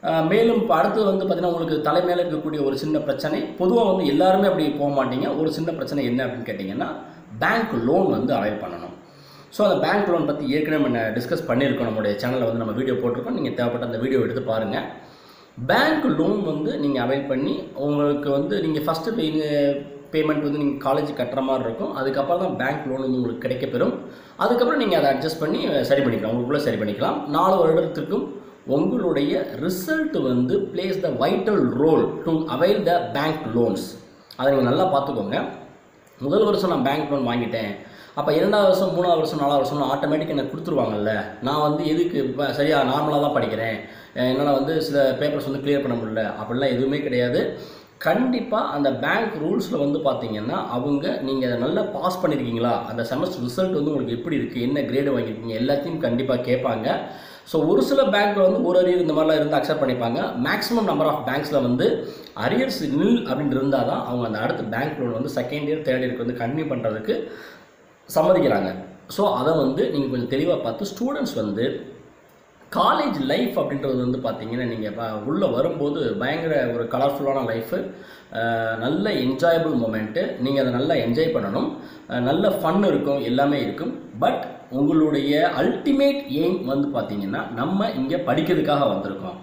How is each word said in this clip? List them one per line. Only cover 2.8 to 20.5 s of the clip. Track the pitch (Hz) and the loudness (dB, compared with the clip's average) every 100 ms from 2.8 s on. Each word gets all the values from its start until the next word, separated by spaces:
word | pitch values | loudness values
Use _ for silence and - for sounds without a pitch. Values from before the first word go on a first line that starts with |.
| 156 151 | -2 -2
பிரச்சனை, | - 131 151 147 - - | -2 -2 -2 -2 -4 -2
பொதுவா | 180 233 196 | 2 4 4
வந்து | 185 151 | 2 2
எல்லாருமே | 147 185 190 196 | 4 6 6 4
அப்படி | 160 151 | 2 0
போக | 139 143 | 0 0
மாட்டீங்க. | 139 123 127 135 139 | 2 0 0 -2 0
ஒரு | 160 | 0
சின்ன | - 165 | 0 -4
பிரச்சனை | 151 131 147 123 | -4 -4 -2 0
என்ன | 120 | 0
அப்படின்னு | 127 113 113 | -2 -4 -8
கேட்டீங்கன்னா, | 98 95 113 156 - - - - 110 | -6 -6 -4 -6 -6 -12 -18 -16 -2
பேங்க் | 160 226 226 120 | 0 0 0 0
லோன் | 117 170 190 | 2 4 4
வந்து | - - | 2 2
அவைல் | 98 104 104 | 0 0 -4
பண்ணணும். | 90 85 85 - - - - - - | -6 -10 -12 -16 -20 -20 -20 -20 -20
So, | - | 0
அந்த | 208 185 | 2 4
பேங்க் | 156 202 196 | 2 2 2
லோன் | 170 143 | 2 0
பத்தி | 143 143 | -2 0
ஏற்கனவே | 147 151 156 | 0 2 2
நம்ம | 135 120 110 | 2 2 0
டிஸ்கஸ் | 113 - 165 - | -2 -2 -4 0
பண்ணியிருக்கோம், | 123 139 120 117 | 2 2 2 0
நம்முடைய | 110 104 101 | 0 0 0
சேனல்ல | 123 127 113 | 0 0 0
வந்து | 117 | -2
நம்ம | 110 | -2
வீடியோ | 110 131 120 | -2 0 0
போட்டிருக்கோம். | 120 120 - | 0 -2 -4
நீங்க | - 135 | -4 -2
தேவைப்பட்ட | - 120 120 - | -2 -2 -2 -4
அந்த | 110 | -2
வீடியோ | 127 127 | 0 2
எடுத்து | 110 123 | 0 -2
பாருங்க. | - 110 107 135 - - - - - - - - 123 | -2 -2 -2 -4 -6 -12 -20 -20 -20 -20 -20 -12 0
பேங்க் | 208 302 311 262 | 2 2 2 0
லோன் | 151 196 208 | 2 2 2
வந்து | 156 151 151 147 | 0 -2 -2 -2
நீங்க | 143 131 | -2 0
அவைல் | 120 156 - | 0 0 0
பண்ணி | 131 151 277 - - | -2 0 -2 -6 -6
உங்களுக்கு | 143 147 147 143 143 | -2 2 2 0 0
வந்து | 139 160 202 | 0 0 0
நீங்க | 160 151 | 0 -2
ஃபர்ஸ்ட் | 151 160 - | -2 -2 -2
பே-, | - 156 151 151 147 143 143 - - - | -2 0 0 0 2 2 0 -6 -16 -4
பேமெண்ட் | 156 151 147 | 0 2 0
வந்து | 143 | 0